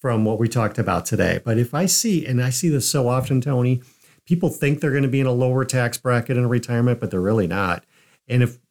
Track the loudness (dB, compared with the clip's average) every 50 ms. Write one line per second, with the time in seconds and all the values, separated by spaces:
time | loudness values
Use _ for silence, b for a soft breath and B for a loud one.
0 | -4 -2 0 0 0 0 0 0 0 0 0 0 0 0 0 -2 0 0 0 -2
1 | -2 -2 0 0 2 0 0 -2 -2 0 0 0 0 0 0 -2 0 0 0 0
2 | 0 0 0 -2 0 -2 -2 0 0 0 -2 -2 0 0 0 0 0 0 0 0
3 | 2 2 0 0 0 0 0 0 0 0 0 0 2 0 0 -2 b b b b
4 | b b b b b -2 0 0 0 -2 -2 0 -2 -2 0 0 -2 -2 0 0
5 | 0 0 0 0 0 0 0 0 0 0 0 0 0 0 0 0 0 -2 -4 -4
6 | -2 0 0 0 0 0 0 0 0 2 0 0 -2 0 0 2 2 2 0 0
7 | -4 -4 -2 0 0 2 2 2 2 0 0 -2 -2 -2 -2 -4 -8 b b b
8 | b b b b b -2 0 2 2 0 -2 -6 _ _